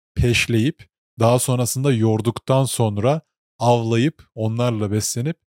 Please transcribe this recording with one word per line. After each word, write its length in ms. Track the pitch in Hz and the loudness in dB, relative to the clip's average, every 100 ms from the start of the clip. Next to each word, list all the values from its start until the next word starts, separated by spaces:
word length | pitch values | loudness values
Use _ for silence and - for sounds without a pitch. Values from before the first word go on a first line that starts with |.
| _ - | _ -2
peşleyip, 720 | 120 117 - 117 131 - - _ _ - | 0 2 0 0 0 -4 -14 _ _ 0
daha 200 | 113 127 | 2 2
sonrasında 540 | - 123 120 131 143 | 0 -2 -2 -2 0
yorduktan 720 | 117 110 110 110 - - 131 131 | 2 2 0 -2 -4 0 0 0
sonra 560 | - 110 101 120 160 - _ _ - | 0 -2 0 0 -2 -6 _ _ -2
avlayıp, 640 | 120 120 113 117 143 - - 113 | 2 2 2 0 0 -2 -16 -6
onlarla 560 | 110 113 123 110 104 | -4 -2 -2 -2 -2
beslenip 460 | 107 - 120 139 - | -2 -4 -6 -6 -8